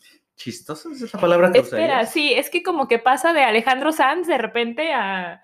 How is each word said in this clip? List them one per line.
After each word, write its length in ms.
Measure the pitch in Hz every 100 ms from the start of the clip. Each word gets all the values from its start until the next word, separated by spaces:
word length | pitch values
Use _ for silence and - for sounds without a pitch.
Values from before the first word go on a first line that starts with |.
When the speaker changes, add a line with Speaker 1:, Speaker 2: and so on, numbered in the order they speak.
| _ _ _ -
Speaker 1:
¿Chistoso? 540 | 226 - - 156 330
¿Esa 140 | 269 226
es 80 |
la 60 | 190
palabra 300 | 175 175 180
que 100 | 247
Speaker 2:
Espera, 240 | 262 - 330 262
Speaker 1:
usarías? 100 | 233
Speaker 2:
sí, 200 | 330 294
es 160 | 240 294
que 120 | 349
como 240 | 359 330 262
que 120 | 233
pasa 320 | 254 269 330
de 100 | 320
Alejandro 480 | 254 220 226 262 311
Sanz 360 | 311 262 330 339
de 100 | 277
repente 540 | 220 240 233 233 320
a 500 | 262 196 190 175 175